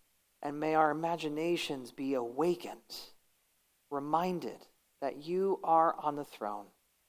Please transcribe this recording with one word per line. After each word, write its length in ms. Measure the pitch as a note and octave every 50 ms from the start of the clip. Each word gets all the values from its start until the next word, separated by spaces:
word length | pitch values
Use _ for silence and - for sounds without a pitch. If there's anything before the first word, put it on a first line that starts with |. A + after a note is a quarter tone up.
| _ _ _ _ _ _ _ _ -
and 160 | C#3+ C#3+ D3+
may 160 | D#3 D#3 D#3
our 160 | D#3 D#3 D3+
imaginations 1000 | D3 D#3 E3 E3 E3+ D#3+ D#3 D#3 D3 D3+ D#3+ E3+ F3 D#3+ - - D3+ C3 B2+ A#2
be 220 | - - C#3 C3+ C#3
awakened, 840 | B2+ A#2+ A#2 A#2+ C3+ D#3+ F3 F3 F3 - - - - - - - - - - - - _ _ _ _ _ _ _ _ _ _ _ _ _ -
reminded 800 | C#3+ C#3 C#3+ D3 D#3 D#3+ F3 F#3 F3+ E3+ C#3 A2 - - - - _ _ _ _ _ -
that 240 | C#3 C3+ C3 C#3 D3
you 340 | D#3+ F3 F#3 F#3+ G3 F#3 - -
are 320 | E3+ E3 E3 D#3+ E3 - -
on 160 | E3 D3+ D3
the 100 | D3 C#3+
throne, 400 | - - - A#2 G#2 G#2 G#2 G2+ G2 _ _ _ _ _ _ _